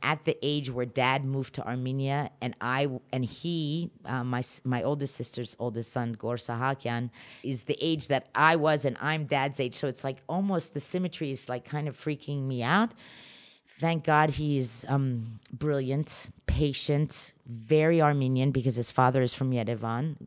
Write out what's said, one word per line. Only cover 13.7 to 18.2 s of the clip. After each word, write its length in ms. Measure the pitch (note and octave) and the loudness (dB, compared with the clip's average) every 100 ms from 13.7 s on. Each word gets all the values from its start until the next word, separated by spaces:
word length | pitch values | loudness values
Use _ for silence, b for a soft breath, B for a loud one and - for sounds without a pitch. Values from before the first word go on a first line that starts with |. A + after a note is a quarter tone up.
| - E3 E3 | -4 0 0
God 260 | D#3 D3+ D#3 | 4 4 4
he 280 | C#3+ D3+ C#3 | 2 2 2
is, 260 | B2 - - | 0 -4 0
um, 500 | C#3 C3+ A#2+ A2+ A2 - | 2 2 -2 -4 -10 -14
brilliant, 720 | B2 D3+ C#3 C3 C#3 D3+ - - - - | -6 -2 0 0 -2 -2 -8 -14 -8 -2
patient, 840 | - D3+ C3 - D3 D3+ - - - - | 2 2 0 2 2 2 -2 -10 -14 -14
very 560 | A#2 A2 D#3 D#3 E3+ | -10 2 6 6 6
Armenian 480 | D3+ C#3+ | 6 4